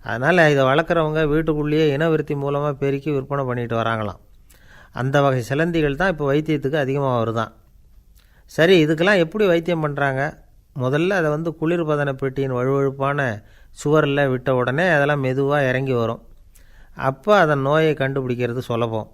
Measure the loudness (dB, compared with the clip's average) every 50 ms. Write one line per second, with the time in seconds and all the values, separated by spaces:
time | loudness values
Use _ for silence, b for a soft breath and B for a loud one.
0 | _ -8 -6 -2 0 2 4 4 4 4 4 4 4 4 2 2 2 0 0 0
1 | 0 0 0 -2 0 0 0 0 0 0 -2 -2 -2 -2 0 2 2 2 2 0
2 | 0 0 0 0 -2 -4 -6 -4 -4 -4 -4 -2 -2 -4 -4 -2 -2 -2 -2 -2
3 | -4 -4 -4 -4 -4 -4 -6 -4 -4 -4 -4 -4 -4 -4 -4 -2 -2 -2 -2 -4
4 | -4 -6 -8 -10 -18 _ -20 -20 -20 B B B B B B B B B B -6
5 | -6 0 2 2 2 2 2 0 -2 -2 -2 -2 -2 0 0 0 0 0 0 0
6 | -2 -2 -2 -2 -2 0 0 0 0 0 -2 -2 -2 -2 -2 -2 -2 -2 -2 -2
7 | -2 0 0 0 -2 -2 -2 -4 -4 -6 -8 _ -20 _ _ -20 -20 -20 -20 -20
8 | _ _ -20 b b b b b b b 0 2 4 6 6 6 6 4 2 2
9 | 2 2 4 2 2 0 0 0 2 2 2 2 0 -2 -2 -2 -2 -4 -2 -2
10 | -2 -2 0 -2 -4 -4 -6 -12 -20 -20 _ -20 _ _ _ -4 -2 -2 0 0
11 | 0 0 0 0 0 0 -2 -2 -4 -6 -6 -4 -2 -2 -2 -2 -2 -2 -2 -2
12 | -2 -4 -4 -4 -4 -6 -4 -4 -4 -2 -2 -2 -2 0 0 0 0 -2 -2 -2
13 | -4 -2 -2 0 -2 -2 -4 -6 b b b b b b b -6 -2 2 4 4
14 | 4 4 2 2 2 2 0 -2 0 0 0 2 2 0 0 0 0 2 2 2
15 | 2 2 0 0 0 -2 0 0 0 0 2 2 0 0 0 -2 -2 0 0 0
16 | 0 -2 -4 -6 -10 -20 -20 -20 -20 -20 b b b b b b b b b -4
17 | -4 -4 -4 -2 2 4 4 4 6 4 2 0 0 0 2 2 2 2 0 0
18 | -2 -2 -2 -4 -2 -4 -2 -2 -2 -4 -4 -6 -4 -4 -2 -2 -2 -2 -4 -6
19 | -8 -10